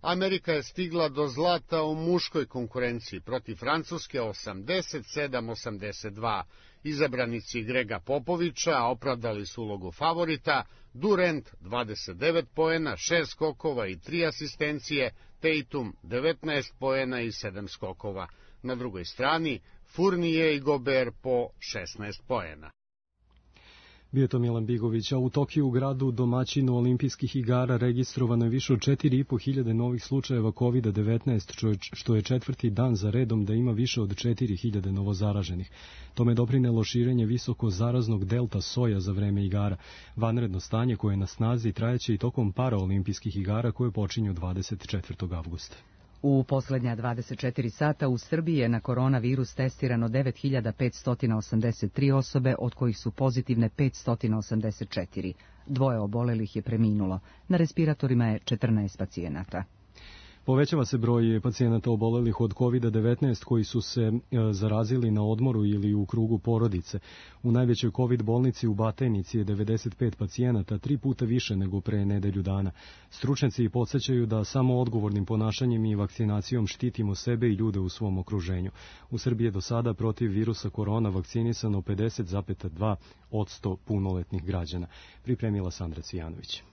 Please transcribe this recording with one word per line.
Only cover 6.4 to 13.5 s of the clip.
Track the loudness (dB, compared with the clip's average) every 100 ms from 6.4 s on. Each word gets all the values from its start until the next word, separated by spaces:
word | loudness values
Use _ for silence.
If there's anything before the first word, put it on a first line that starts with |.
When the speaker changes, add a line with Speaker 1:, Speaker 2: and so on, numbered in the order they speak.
| -6 -16 -20 -12
Speaker 1:
Izabranici | -8 0 0 0 -2 -4 -6 -8
Grega | -2 -2 -2 -6
Popovića | -2 -4 -2 -2 -2 -2 0 2
opravdali | 0 0 -2 -2 -4 -4 -8
su | -8
ulogu | -8 -6 -8
favorita. | -2 -2 0 0 -2 0 0 0 -14 -20
Durant | -4 0 4 4 0 -6 -18
dvadeset | -6 -4 -4 -6 -10 -2
devet | 0 0 -2
poena, | -2 0 0 -2 -4
šest | 0 0 0
skokova | -2 -4